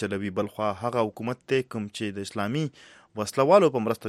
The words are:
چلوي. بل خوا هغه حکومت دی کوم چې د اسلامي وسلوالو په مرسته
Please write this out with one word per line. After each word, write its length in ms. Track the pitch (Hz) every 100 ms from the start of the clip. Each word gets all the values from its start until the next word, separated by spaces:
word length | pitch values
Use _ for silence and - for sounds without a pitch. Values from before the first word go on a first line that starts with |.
چلوي. 300 | 104 98 101 92
بل 100 | 101 -
خوا 120 | 107 92
هغه 240 | 120 120 110
حکومت 400 | - 117 123 -
دی 160 | 131
کوم 240 | 131 113 101 -
چې 240 | 107 98
د 80 | 98
اسلامي 400 | 107 104 139 151 - - - - -
وسلوالو 580 | - - 135 202 165 127
په 80 | 110
مرسته 180 | 113